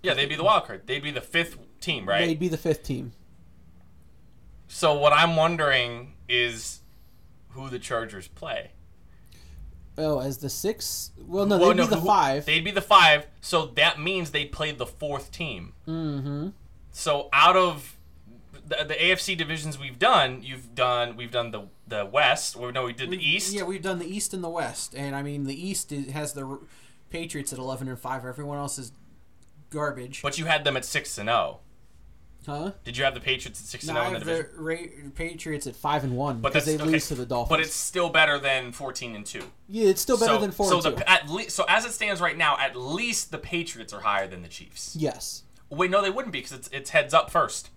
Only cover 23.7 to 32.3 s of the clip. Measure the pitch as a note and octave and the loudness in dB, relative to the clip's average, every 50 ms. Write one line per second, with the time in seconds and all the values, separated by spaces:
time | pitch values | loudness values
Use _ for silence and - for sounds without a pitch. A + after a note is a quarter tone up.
23.7 | G3 F#3 E3 F#3+ F#3 F3 F3 E3+ F#3+ G#3 G3+ - - F#3 F3 E3 E3+ E3+ D3 A2+ | -6 -4 -4 -4 -4 -4 -4 -6 -6 -6 -6 -4 -6 -6 -6 -6 -4 -4 -4 -4
24.7 | - - - - - C3+ C#3 C#3 C#3 C#3 C#3+ C#3+ C#3+ D3 C#3 C3+ C#3 D#3+ F3 G3 | -6 -8 -10 -10 -8 -8 -8 -6 -6 -6 -6 -6 -6 -4 -6 -6 -6 -6 -6 -6
25.7 | G3 - - - D3 C#3+ C#3 B2+ C3+ D#3 D3+ C#3 - C#3+ C3+ C3 C#3 C3+ - - | -6 -6 -6 -6 -8 -8 -8 -6 -6 -6 -6 -6 -8 -10 -10 -10 -10 -14 -14 -20
26.7 | - - - - - - - - - E3+ E3+ E3+ - D3 C#3+ - - B2+ B2+ C3 | -20 -20 -20 -20 -20 -20 -16 -12 -10 -10 -8 -8 -8 -8 -8 -8 -8 -8 -8 -8
27.7 | C3 - C3 C3 B2+ A#2+ - B2+ C3 C3 A#2+ B2+ B2 - D3 C#3+ C#3+ C#3+ C#3+ C#3+ | -8 -6 -8 -8 -10 -8 -8 -8 -6 -6 -8 -10 -10 -10 -10 -8 -8 -8 -6 -8
28.7 | - C#3+ C3 G#2+ - - - - - - - - - - - - - - - - | -8 -10 -12 -14 -16 -20 -20 -20 -20 -20 -20 -20 -20 -20 -20 -20 -20 -20 -20 -12
29.7 | - D3+ D3 C#3+ C#3+ C3 B2 C3 C#3 - - C#3+ C#3 E3+ D#3 E3 D#3+ D3+ C#3 C#3+ | -6 -4 -4 -4 -4 -6 -12 -12 -12 -6 -4 -4 -4 -2 0 0 0 2 2 0
30.7 | C3+ B2+ B2 - - D3 - - - - G2+ A2 A#2+ A2+ E2 C#2+ A#1 - - - | 0 0 -4 -2 -4 -4 -4 -4 -10 -6 0 2 2 2 2 0 -6 -12 -20 -20
31.7 | - - - - - - - - - - - - | -20 -20 -20 -20 -20 -20 -20 -20 -20 -20 -20 -20